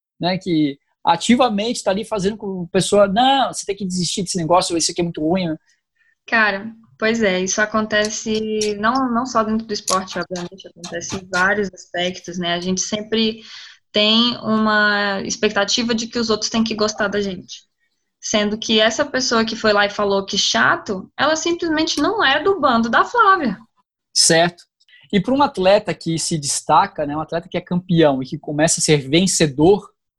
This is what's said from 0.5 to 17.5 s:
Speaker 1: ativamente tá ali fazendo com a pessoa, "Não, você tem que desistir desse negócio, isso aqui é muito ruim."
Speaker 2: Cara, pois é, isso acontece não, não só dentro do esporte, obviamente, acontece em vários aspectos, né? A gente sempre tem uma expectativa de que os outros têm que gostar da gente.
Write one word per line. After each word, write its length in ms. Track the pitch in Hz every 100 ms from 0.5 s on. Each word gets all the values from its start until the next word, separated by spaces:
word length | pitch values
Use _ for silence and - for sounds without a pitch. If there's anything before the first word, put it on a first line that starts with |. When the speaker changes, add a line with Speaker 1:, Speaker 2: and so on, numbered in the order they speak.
| 160 147 139 _ _ -
Speaker 1:
ativamente 760 | 170 - 247 254 208 220 247
tá 80 | -
ali 140 | 196 220
fazendo 320 | 214 185 220
com 260 | 208 190
a 40 | 170
pessoa, 360 | 190 - 202 202
"Não, 440 | 196 262 277 220
você 120 | 165 -
tem 100 | 196
que 100 | 190
desistir 360 | 180 170 -
desse 140 | 180 185
negócio, 400 | 160 175 180 170
isso 140 | -
aqui 100 | 180
é 20 |
muito 180 | 170 170
ruim." 260 | 151 190 175 156 _ _ _ _ _ _ -
Speaker 2:
Cara, 440 | 233 214 196 220 226 _ _
pois 220 | 220 233
é, 160 | 214 185
isso 200 | 185 -
acontece 1120 | 214 220 214 214 214 214 226 214 220 214 208 208
não, 320 | 214 262 262
não 140 | 233 254
só 180 | 233
dentro 220 | 214 220 220
do 80 |
esporte, 460 | 208 - 190 196 185
obviamente, 480 | 170 180 175 190 -
acontece 480 | - 175 170 165 190
em 100 | 185
vários 400 | 185 185 208 202
aspectos, 640 | 185 - 175 180 185 - 175
né? 160 | 170
A 60 | 175
gente 200 | 180 185
sempre 600 | - 214 214 220 220 220 - - - - _
tem 460 | 214 214 220 240 240
uma 840 | 214 220 220 214 208 208 202 196
expectativa 680 | 202 - 214 208 202 - 233
de 140 | 226 226
que 120 | 240
os 100 | 226
outros 200 | 214 -
têm 140 | 233
que 120 | 226 214
gostar 320 | 214 214 208
da 100 | 202
gente. 420 | 202 180 -